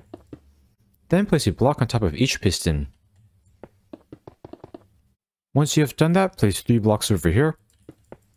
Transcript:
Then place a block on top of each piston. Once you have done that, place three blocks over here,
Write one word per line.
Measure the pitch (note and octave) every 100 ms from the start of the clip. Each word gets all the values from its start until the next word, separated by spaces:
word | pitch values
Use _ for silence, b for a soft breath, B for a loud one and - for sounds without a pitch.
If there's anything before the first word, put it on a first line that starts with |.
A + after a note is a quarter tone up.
| - - _ - _ _ _ _ _ _ -
Then | F3 G#3
place | D#3+ -
a |
block | - B2 D3
on | A#2+
top | A#2
of | G2
each | C#2+ C3 -
piston. | G2 - F2+ D2 C#2 - _ _ _ _ _ _ - _ _ - _ - - - - - - - _ _ _ _ _ _ _
Once | C3 D3 D#3
you |
have | C#3+ -
done | D#3+
that, | F3+ F#3+ -
place | G#2 F#2
three | - A#2
blocks | G#2 G#2+ -
over | G2 E2+
here, | G2 D#3 - _ _ _ - - - _